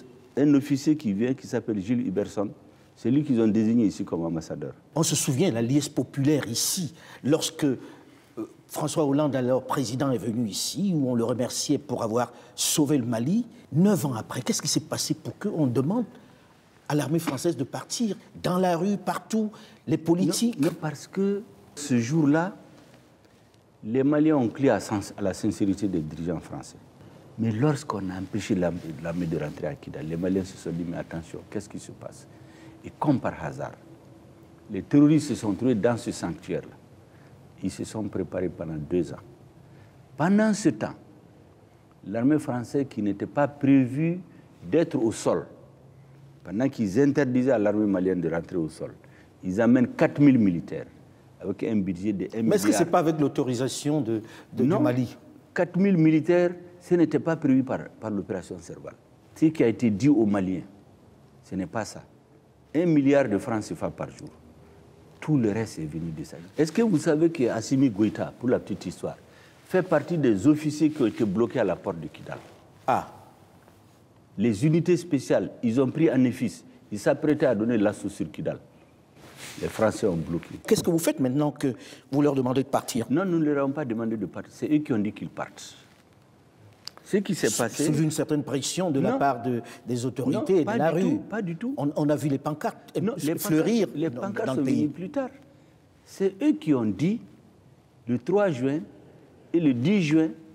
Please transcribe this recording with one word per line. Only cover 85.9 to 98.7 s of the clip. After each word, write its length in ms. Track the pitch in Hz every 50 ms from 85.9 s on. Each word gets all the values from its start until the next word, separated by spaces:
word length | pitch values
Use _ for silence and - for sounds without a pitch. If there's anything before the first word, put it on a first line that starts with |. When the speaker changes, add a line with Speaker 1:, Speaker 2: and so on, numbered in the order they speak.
| - _ _ _ _ _ _ _ _ _ _ _ _ _ - - - _ - - - -
Speaker 1:
Ce 160 | - - - 208
qui 180 | 196 - 170
s'est 120 | - - -
Speaker 2:
Sous, 140 | 208 -
Speaker 1:
passé 220 | 120 110 - - 147
Speaker 2:
sous 180 | 160 151 147
une 80 | 160 156
certaine 320 | - - 135 - 151 147
pression 480 | - - 127 135 131 - - 170 190 175
de 80 | 135 135
la 140 | - 208
Speaker 1:
Non. 60 | 254 269
Speaker 2:
part 220 | 139 139 131 120
de, 220 | 123 127 120 117 - - - - -
des 180 | 107 123 120 120
autorités 500 | 131 123 135 123 127 160 214 - - 190
Speaker 1:
Non, 40 | 175
Speaker 2:
et 20 |
de 40 | 139
Speaker 1:
pas 120 | 196 220
Speaker 2:
la 160 | 233 147 165
Speaker 1:
du 60 | - 185
Speaker 2:
rue. 120 | 185 170
Speaker 1:
tout, 60 | 143 -
pas 220 | - - 196 233
du 160 | 202 170 170
tout. 180 | 170 226 254 269
Speaker 2:
On, 120 | - 143 147 -
on 140 | - 151 147
a 80 | 151
vu 120 | 127 135 156
les 100 | 139 135
pancartes 640 | - 151 151 147 - 220 - - - - - 156
Speaker 1:
Non, 140 | 160 220 - 175
les 160 | 143 151 170 165
Speaker 2:
fleurir 480 | - 208 156 156 160 190 233 233 185
Speaker 1:
pancartes, 100 | - - 147
les 80 | 165 156
Speaker 2:
dans, 100 | 120 123
Speaker 1:
pancartes 260 | - 202 - - 226 135
Speaker 2:
dans 60 | 131
Speaker 1:
sont 60 | 151
Speaker 2:
le 60 | 139
pays. 100 | 131 - -
Speaker 1:
venues 60 | 151 147
plus 220 | - 170 180 185
tard. 200 | - 277 262 240 - - - - - - _ _ _ _ _ _ _ _ _
C'est 300 | - - - 196 190 190 196
eux 100 | 285 311 302
qui 200 | - - 160 139
ont 100 | 123 117
dit, 360 | 107 95 92 143 190 220 240 - - - - - - _ _ _ - - _ _ _ _ _ - 117
le 100 | 123 120
trois 320 | - - 180 208 202 190
juin 300 | 147 120 127 135